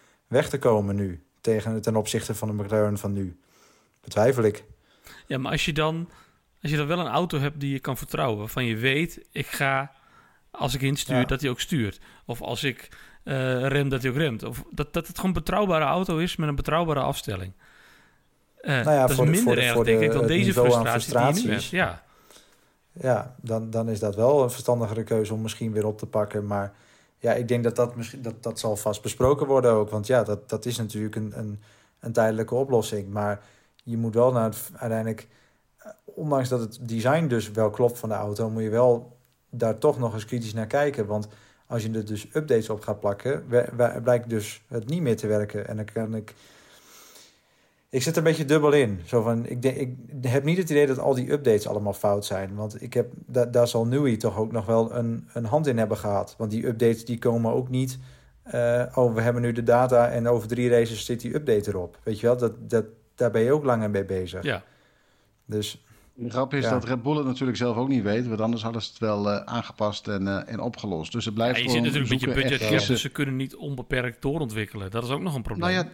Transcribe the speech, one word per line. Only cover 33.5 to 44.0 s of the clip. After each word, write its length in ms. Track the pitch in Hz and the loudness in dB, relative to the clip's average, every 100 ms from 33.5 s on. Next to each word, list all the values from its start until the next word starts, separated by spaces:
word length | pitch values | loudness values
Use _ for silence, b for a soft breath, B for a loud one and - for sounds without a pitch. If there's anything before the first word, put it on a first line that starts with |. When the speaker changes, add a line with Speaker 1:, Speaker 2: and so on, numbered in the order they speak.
| b b b | b b b
Speaker 1:
je 140 | 120 117 | -6 -4
moet 160 | 113 | 0
wel 180 | 113 127 | 4 4
naar 120 | 123 | 4
het, 260 | 110 104 - - | 0 -4 -12 -8
uiteindelijk, 520 | 117 113 113 110 - b b b b _ | -4 -2 -4 -6 -12 b b b b _
eh, 140 | - - | -20 -20
ondanks 460 | - - 151 139 127 | -18 -8 -2 0 0
dat 100 | 127 | -2
het 200 | 110 - | -4 -8
design 460 | 117 113 123 160 160 | -6 -2 2 2 2
dus 240 | 117 101 | 0 -2
wel 180 | 107 107 | 0 0
klopt 300 | 104 120 120 | 2 0 0
van 100 | 110 | -4
de 60 | 104 | -4
auto, 340 | 104 104 113 | -4 -4 -4
moet 140 | 113 | -2
je 60 | 110 | 0
wel 480 | 113 127 120 123 - _ _ _ | 4 6 4 0 -20 _ _ _
daar 280 | 120 113 107 | -2 -2 2
toch 220 | 151 123 | 2 2
nog 140 | 117 | -2
eens 120 | 110 107 | -4 -6
kritisch 280 | 120 113 | -6 -4
naar 140 | 110 110 | -6 -2
kijken. 380 | 139 147 127 101 | 0 0 0 -2
Want 220 | 107 104 b b b b | -4 -6 b b b b
als 160 | 120 | -6
je 60 | 110 | -2
er 140 | 110 107 | -4 -4
dus 200 | 104 - | -8 -6
updates 360 | 156 151 117 110 | -6 2 0 2
op 120 | 107 | -6
gaat 180 | - 104 | -6 -4
plakken, 460 | 101 101 127 151 131 | -4 -2 -4 -4 0
we-, 220 | 120 - 120 | 0 2 0
we-, 220 | 120 - | 0 2